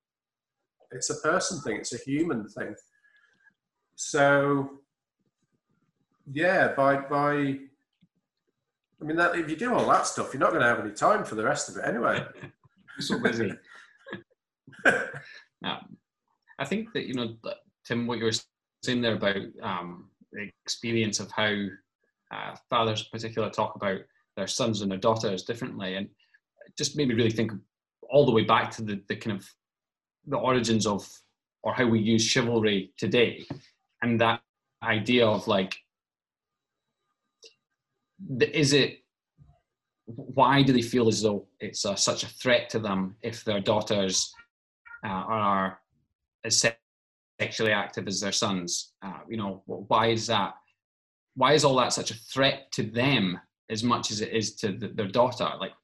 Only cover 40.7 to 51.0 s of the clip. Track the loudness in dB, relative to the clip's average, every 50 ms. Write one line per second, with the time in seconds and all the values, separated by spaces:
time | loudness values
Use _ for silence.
40.7 | 4 4 2 2 2 2 4 4 4 4 2 0 0 -2 -6 _ _ -14 -12 -10
41.7 | -6 -4 -4 -2 -2 0 0 0 0 -2 -6 -10 -10 -4 0 2 2 2 2 0
42.7 | -4 -4 -2 -2 0 -2 -2 -4 -6 -8 -10 -10 -10 -6 -4 -2 -2 0 2 2
43.7 | 2 2 2 0 0 0 0 0 0 -2 -2 -4 -8 -16 -20 _ _ _ _ _
44.7 | _ _ -20 -20 -16 -10 -8 -6 -6 -6 -4 -2 -2 0 2 2 2 2 0 -2
45.7 | -4 -8 _ _ _ _ _ _ _ _ _ _ _ _ -4 -2 2 2 2 2
46.7 | 0 _ _ _ _ _ _ _ _ _ _ _ _ -6 -6 -4 -2 0 0 2
47.7 | 2 0 -2 -4 -6 -8 -6 -4 -4 -4 -4 -2 -2 0 0 0 0 -2 -4 -4
48.7 | -6 -6 -6 -10 _ _ -14 -14 -14 -14 -12 -10 -8 -6 -6 -6 -8 -10 -12 -12
49.7 | -12 -8 -2 2 2 4 4 4 2 2 0 0 0 0 0 -2 -6 -10 _ _
50.7 | _ _ _ _ _ _